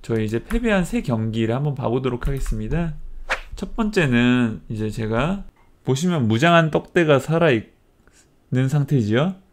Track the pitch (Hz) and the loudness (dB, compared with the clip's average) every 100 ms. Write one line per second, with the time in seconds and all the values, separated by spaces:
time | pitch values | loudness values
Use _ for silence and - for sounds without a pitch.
0 | - 113 110 113 - 233 233 196 175 240 | -2 -2 0 -4 -2 -2 2 0 0 -4
1 | 226 117 110 110 110 120 147 135 117 123 | -2 -2 -2 -2 0 0 -2 -2 -2 -2
2 | 127 120 - 139 - 110 107 151 170 151 | -2 -2 -4 -2 -2 -4 -2 -2 -2 -6
3 | - - - - - - - - 214 208 | -12 -12 -8 -10 -10 -12 -10 -4 0 2
4 | 156 120 123 123 120 110 - 110 107 104 | 4 4 4 2 -2 -6 -10 -6 -6 -4
5 | 110 113 147 196 - _ _ _ - 131 | -2 -2 -2 -4 -8 _ _ _ -2 0
6 | 180 170 113 113 165 170 156 160 - 180 | 0 0 2 2 4 4 4 0 0 0
7 | 160 139 127 160 170 117 98 _ _ _ | 4 4 4 2 4 2 -2 _ _ _
8 | _ _ _ _ _ 127 131 147 139 147 | _ _ _ _ _ 0 2 0 2 0
9 | 104 113 170 190 _ | 2 2 0 -4 _